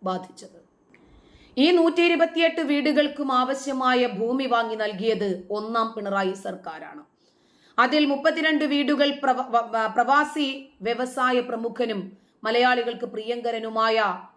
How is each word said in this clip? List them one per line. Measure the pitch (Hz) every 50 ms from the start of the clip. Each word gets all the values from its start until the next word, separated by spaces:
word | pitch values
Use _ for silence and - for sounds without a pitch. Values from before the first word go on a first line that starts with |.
| -
ബാധിച്ചത്. | 185 185 180 185 - - - - - - 170 _ _ _ _ _ _ _ _ _ _ - - _ _ _ - - - - 254
ഈ | 277 330
നൂറ്റി | 359 349 330 330 311 339 339
ഇരുപത്തിയെട്ട് | 349 339 320 330 330 330 330 330 330 330 339
വീടുകൾക്കും | 320 262 294 285 254 302 269 277 294 285 294 - 285 269 254
ആവശ്യമായ | 247 254 254 269 262 - 285 269 262 254 254 254 247 247
ഭൂമി | 247 196 185 226 233 254 262 269
വാങ്ങി | 247 240 233 226 220 220
നൽകിയത് | 214 214 214 208 180 185 185 - 185 208 196 180 175 - -
ഒന്നാം | 202 208 214 220 233 233 220 220 -
പിണറായി | 220 202 196 196 196 190 190 190
സർക്കാരാണ്. | 196 - 202 185 175 - 170 160 156 156 151 147 151 147 _ _ _ _ _ _ _ _ _ _ _ _ _ _ -
അതിൽ | 240 254 294 302 294
മുപ്പത്തിരണ്ട് | 277 277 269 285 320 - 320 302 320 302 285 311
വീടുകൾ | 269 285 285 285 254 294 254 285 285
പ്രവ-, | 269 277 277 254 254 247 247 254
വ-, | 226 233 226
വ-, | 226 220 226 220 220 196
പ്രവാസി | 233 240 240 269 294 302 294 - 302 294 269 262 277 - - _ _ 190
വ്യവസായ | 220 233 226 254 254 - 269 254 254 254 247
പ്രമുഖനും | 240 247 240 226 226 233 - - 247 240 214 196 175 190 - _ _ _ _ _ -
മലയാളികൾക്ക് | 220 226 240 247 247 247 247 226 233 240 240 247
പ്രിയങ്കരനുമായ | - - 214 220 226 240 240 233 233 233 226 220 220 220 220 220 226 220 226 214 196 180 185 - - _